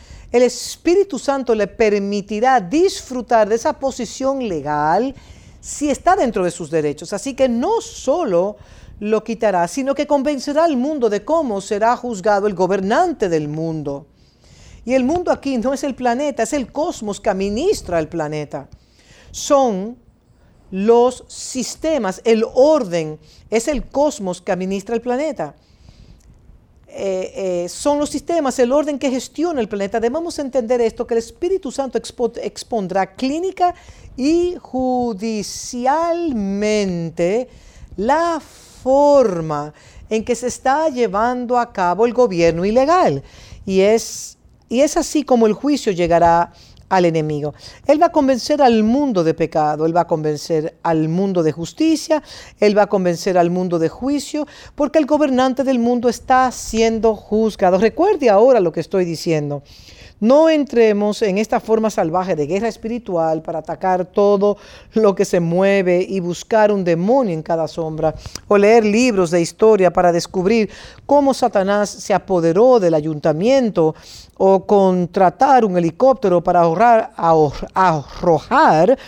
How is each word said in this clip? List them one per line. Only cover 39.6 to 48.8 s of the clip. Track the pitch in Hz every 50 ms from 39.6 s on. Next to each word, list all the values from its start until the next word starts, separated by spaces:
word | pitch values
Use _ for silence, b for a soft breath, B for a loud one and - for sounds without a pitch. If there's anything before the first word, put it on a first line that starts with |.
| 147 151 - b b b b b b b
en | 214 226 214
que | - 233
se | 226 247
está | 247 - - - 262 269 302 320 320
llevando | 262 247 233 202 180 202 226 247 254 247 247 226 247 240
a | 233 240 -
cabo | - 185 175 175 185 226
el | 247 220
gobierno | 247 247 214 190 165 170 165 165 165 180
ilegal. | 202 220 247 262 294 339 370 339 208 143 139 - B B B B B B B B
Y | 202 190 185
es, | 190 208 220 226 220 - - - - - - _ _ _ _ _ _ -
y | 233 247
es | 285 294 -
así | 349 302 - - 311 262
como | - 254 233 226
el | 214 208
juicio | - - 285 294 247 - 220 190
llegará | 165 175 165 170 165 170 170 170 170 170 - b b b b b b b -
al | 190 190 175
enemigo. | 170 160 160 156 156 151 147 143 147 - B B B B B B
Él | - 294 302
va | 339
a | 330 330
convencer | 311 277 262 269 233 - - 302 294 277
al | 247 233 220